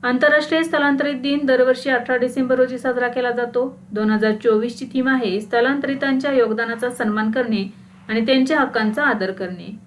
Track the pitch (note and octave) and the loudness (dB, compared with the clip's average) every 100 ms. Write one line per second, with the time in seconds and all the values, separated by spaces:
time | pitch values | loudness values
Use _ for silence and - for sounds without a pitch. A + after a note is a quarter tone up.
0 | B3 B3+ C#4 D4+ D4 D#4+ D#4+ D4+ C#4+ C#4 | 0 2 4 4 2 0 0 2 2 2
1 | C#4+ C4+ C#4 C#4+ C#4 B3+ B3+ B3+ C#4 B3+ | 0 -2 -2 0 2 4 4 2 2 -2
2 | A#3+ B3+ B3 C4+ B3+ B3+ B3+ B3+ C4 B3 | 0 0 0 0 0 2 2 0 -2 0
3 | B3 A#3+ B3 A#3 A#3+ A#3+ C4 - - G#3 | -2 -2 -2 -2 -2 -2 -4 -6 -10 -2
4 | G#3+ G#3+ A3 G#3+ - G#3+ A#3+ A#3+ C4 C4 | 0 2 2 2 2 2 0 -6 -6 -2
5 | B3+ C4 A#3 F#3 G#3+ A#3 B3 C#4+ C4+ C4+ | 0 0 0 -2 -2 0 2 0 -2 -2
6 | C#4 C4 C#4+ C4+ A3+ A3 A3+ A#3 B3 B3 | 0 0 0 2 2 0 -4 -4 -6 -4
7 | A3+ G#3 G#3+ A3 A#3+ G#3+ G3 - - - | -2 0 -2 -2 -2 -2 -4 -10 -20 -20
8 | - A3 A3+ C4 C4 D#4 C4+ A#3+ G#3+ A3 | -6 -2 2 2 2 2 0 0 -2 0
9 | D4 G#3+ F#3+ F#3+ F#3 F3+ E3+ A3 | 0 0 -2 -4 -8 -10 -12 -16